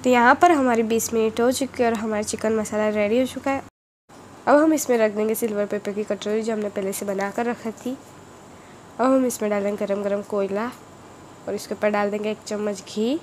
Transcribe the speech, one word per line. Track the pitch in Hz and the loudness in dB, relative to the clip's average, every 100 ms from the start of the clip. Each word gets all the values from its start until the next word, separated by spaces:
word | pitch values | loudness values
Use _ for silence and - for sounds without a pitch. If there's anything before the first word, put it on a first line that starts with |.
तो | 254 | 4
यहाँ | 247 240 285 | 6 6 6
पर | 349 | 6
हमारी | 311 254 226 | 6 4 2
बीस | 226 226 - | 2 0 0
मिनट | 226 220 214 | 0 0 2
हो | 233 | 2
चुकी | 254 262 - | 2 -4 0
है | 233 | 0
और | 226 | 0
हमारा | 220 214 | -2 -4
चिकन | 214 220 220 220 | -4 -4 -2 0
मसाला | 208 214 214 | -2 -2 0
ready | 214 208 240 | 0 2 2
हो | 262 | 0
चुका | 262 277 | -2 -4
है। | 269 - _ _ _ _ - - - - | -4 -8 _ _ _ _ -20 -20 -6 4
अब | 285 | 4
हम | 320 | 6
इसमें | 302 - 240 | 2 2 2
रख | 220 | 2
देंगे | 208 214 220 | 0 -2 -2
silver | 233 208 202 | -2 -2 -2
pepper | 208 208 | -4 -4
की | 202 | -6
कटोरी, | 208 202 208 214 | -4 -6 -2 -2
जो | 220 | -2
हमने | 214 208 | -4 -4
पहले | 202 190 | -4 -6
से | 196 202 | -6 -6
बना | 196 202 | -4 -4
कर | 196 240 | -4 -4
रखी | 233 233 | -4 -8
थी। | 214 247 269 - - - - - - - - - - | -8 -8 -10 -14 -20 -20 -20 -20 -20 -20 -20 -18 -2
अब | 254 | 2
हम | 269 254 | 4 2
इसमें | - 214 | -2 -2
डालेंगे | 208 202 208 202 | 0 -2 -4 -2
गरम | 202 | -2
गरम | 202 202 | -2 -4
कोयला | 202 208 196 196 240 - - - - - - - - | -2 -2 -2 -2 -6 -10 -20 -20 -20 -20 -20 -14 -10
और | 202 | -8
इसके | - 202 | -8 -2
ऊपर | 214 | 0
डाल | 208 208 | 0 -2
देंगे | 208 208 | -2 -4
एक | 214 | -6
चम्मच | - 208 208 196 - | -8 -6 -4 -6 -8
घी | - 226 320 | -2 -2 -2